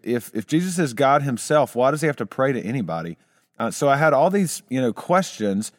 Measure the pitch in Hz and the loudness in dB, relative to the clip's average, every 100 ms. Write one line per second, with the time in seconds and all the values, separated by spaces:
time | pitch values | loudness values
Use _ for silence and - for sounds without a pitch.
0 | 107 120 - 110 - 156 185 175 151 113 | -4 -4 -4 -8 -2 -2 -2 -2 -2 2
1 | 135 147 139 117 - 151 127 120 127 147 | 4 4 2 -4 0 2 2 2 0 2
2 | 156 135 107 - 135 127 95 131 85 82 | -2 -2 -6 -2 0 0 -4 -4 -4 -6
3 | 82 - _ _ _ _ 113 - 143 139 | -8 -12 _ _ _ _ -6 0 2 4
4 | 156 135 170 202 175 - - 131 123 104 | 4 4 4 2 0 -4 -6 -2 -2 -2
5 | - 180 185 - 107 98 110 | 0 0 0 -4 -2 -2 -4